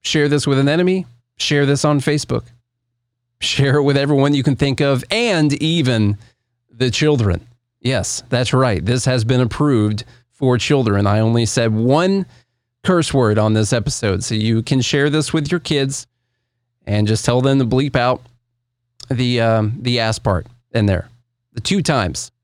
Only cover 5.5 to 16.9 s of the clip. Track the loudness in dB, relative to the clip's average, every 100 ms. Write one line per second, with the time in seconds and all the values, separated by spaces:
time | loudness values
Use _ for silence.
5.5 | 0 -2 0 0 2 0 -2 -10 _ _
6.5 | _ _ -4 -4 0 0 2 0 -2 -8
7.5 | _ _ _ -4 -4 -4 -8 -4 -4 0
8.5 | 0 2 0 -2 -2 0 0 0 0 0
9.5 | 0 0 2 2 -2 -8 -20 _ _ 0
10.5 | 0 2 2 2 2 2 2 2 2 0
11.5 | 0 0 0 2 2 2 0 -4 -12 _
12.5 | _ _ _ 0 0 2 0 2 2 2
13.5 | 2 0 -2 -2 -4 -2 -4 -4 -4 0
14.5 | -2 0 -2 0 0 0 0 -2 -4 -2
15.5 | -4 -2 -2 -2 -6 -14 _ _ _ _
16.5 | _ _ _ -4